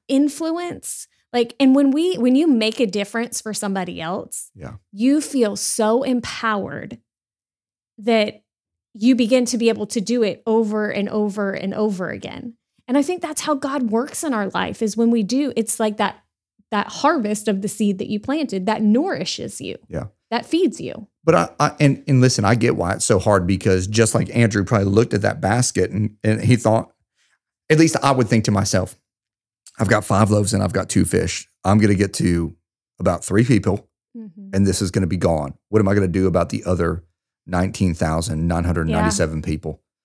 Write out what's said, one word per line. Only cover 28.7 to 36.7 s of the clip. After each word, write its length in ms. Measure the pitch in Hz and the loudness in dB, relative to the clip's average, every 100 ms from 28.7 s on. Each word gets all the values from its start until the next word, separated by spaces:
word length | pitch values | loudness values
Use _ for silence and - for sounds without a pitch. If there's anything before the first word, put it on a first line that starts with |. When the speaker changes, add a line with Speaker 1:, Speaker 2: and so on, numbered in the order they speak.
| 98 92 - _ _ _ _ _ _ - - | 0 -2 -8 _ _ _ _ _ _ -20 -4
Speaker 2:
"I've 100 | 98 | 2
got 160 | 107 | 2
five 260 | - 101 104 | 2 2 4
loaves 220 | 104 101 | 4 2
and 100 | 107 | 0
I've 100 | 98 | 0
got 160 | 95 90 | -2 0
two 140 | 95 | 0
fish. 440 | 90 90 87 - - _ | 2 0 -2 -6 -12 _
I'm 140 | - 104 | 2 4
gonna 160 | 104 | 4
get 180 | 98 98 | 4 0
to 400 | - 90 85 80 - _ _ _ _ | 0 0 0 -2 -8 _ _ _ _
about 260 | 90 87 | -2 -2
three 200 | - 98 | 0 2
people 440 | 120 110 95 98 - _ _ 233 | 4 2 2 -4 -8 _ _ -20
Speaker 1:
Mm-hmm. 340 | 214 208 196 | -20 -20 -6
Speaker 2:
and 140 | 196 98 | 0 0
this 160 | - | 0
is 80 | 92 | -2
gonna 160 | 101 92 | -2 -2
be 100 | 90 | 0
gone. 380 | 87 80 71 - _ | 0 0 -4 -10 _
What 80 | 107 | 0
am 80 | 107 | 2
I 60 | |
gonna 140 | 101 95 | 2 2
do 180 | 90 92 | 0 2
about 220 | 87 85 | 2 0
the 140 | 107 | -4
other 400 | - | -2